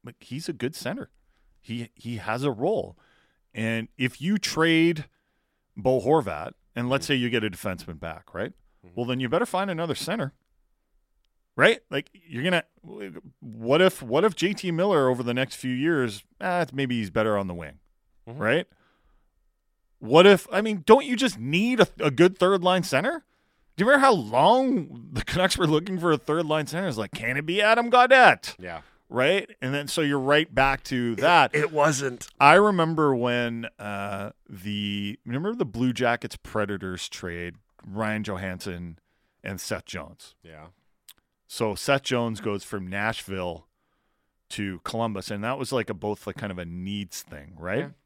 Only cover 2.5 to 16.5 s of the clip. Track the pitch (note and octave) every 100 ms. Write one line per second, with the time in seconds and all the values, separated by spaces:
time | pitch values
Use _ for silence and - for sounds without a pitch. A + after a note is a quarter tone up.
2.5 | G#2+ D#3 G#3+ - - _ _ _ _ _
3.5 | - A2+ A2+ A2+ - B2+ - D#3 G#3 -
4.5 | D#3+ E3 D#3+ E3+ D#3+ - _ _ _ _
5.5 | _ _ - G2+ C3 G#2+ D#3 G2+ D2+ E2+
6.5 | - _ A#2+ A#2+ C3+ C3+ C3+ A#2+ A#2 G#2+
7.5 | F#2 G#2 F2+ - D#2 E2 D#2+ _ E2+ A#2+
8.5 | - _ _ F2+ F2+ A#2+ B2+ B2+ D#3+ A#3
9.5 | F3+ G3 E3 E3+ - - A3 C#3 _ _
10.5 | _ _ _ _ _ _ _ _ _ _
11.5 | - F3 A#3 _ D3 - G3 E3+ B2 E3
12.5 | F3 - _ E3 - - - C3 _ B2
13.5 | A2+ A2+ D3 F#3 - A#2+ C#3 G#3 E3 F3
14.5 | G#3 F#3 E3 G3+ E3 C3 B2 A#2+ B2 C3
15.5 | - C3 B2+ D#3 D#3 B2 G2+ _ _ F#3+